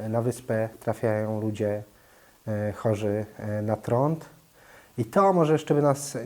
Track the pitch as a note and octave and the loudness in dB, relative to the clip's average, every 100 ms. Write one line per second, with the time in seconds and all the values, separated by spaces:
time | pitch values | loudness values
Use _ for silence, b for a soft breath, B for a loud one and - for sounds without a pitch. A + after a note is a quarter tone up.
0 | A2 A2+ A#2 A#2+ - A2+ A2 - - G#2+ | -4 -2 0 -2 -4 -2 -2 -6 -6 -2
1 | A#2 G#2+ G#2+ A2 A2 G#2 G#2 G#2 G#2+ b | 0 0 -2 -2 -4 -2 -2 -2 -8 b
2 | b b b b - G#2+ G#2 G2+ A#2+ G#2 | b b b b -6 -4 -4 -2 -2 0
3 | G#2 G#2 G#2 - G#2+ G#2+ G#2+ G#2+ - A#2+ | 0 -2 -4 -8 -6 -4 -2 -2 0 2
4 | C#3+ D#3+ - - _ B B B B - | 2 -2 -8 -20 _ B B B B -6
5 | A#2 - G3 F3+ D#3 D#3 - D3 C#3+ C#3 | -2 4 6 6 4 2 2 2 4 2
6 | - B2+ | -2 -6